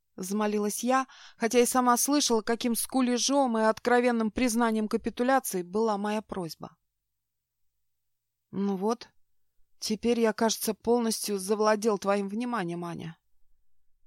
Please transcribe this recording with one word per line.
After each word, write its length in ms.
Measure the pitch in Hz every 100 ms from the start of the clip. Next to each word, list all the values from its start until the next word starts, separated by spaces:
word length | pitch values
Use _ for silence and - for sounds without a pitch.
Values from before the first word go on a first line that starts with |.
| _ -
взмолилась 680 | 185 208 208 208 208 -
я, 240 | 233 262 262 - - -
хотя 220 | 226 240
и 80 | 240
сама 320 | 262 247 240
слышала, 420 | - 285 - 226
каким 340 | 220 233 247
скулежом 840 | 226 - 262 247 247 233 285 262 220
и 40 |
откровенным 680 | 220 220 - 247 247 233 220
признанием 580 | - 254 220 233 220 214
капитуляции 720 | 226 226 - 247 269 - 185
была 360 | 175 202 226 196
моя 240 | 208 214
просьба. 520 | - 190 165 - - - _ _ _ _ _ _ _ _ _ _ _ _ _ _ _ _ _
«Ну 260 | 185 202 190
вот, 320 | 202 240 - _ _ _ _ _ _ _
теперь 420 | - 214 233 233
я, 120 | 226
кажется, 420 | - 226 - -
полностью 640 | 208 - 240 226 214 - 202
завладел 600 | 185 214 214 214 226 202
твоим 300 | 196 202 196
вниманием, 560 | 208 247 233 170 175
Аня». 320 | 170 165 160 160 _ _ - _ _ - _ _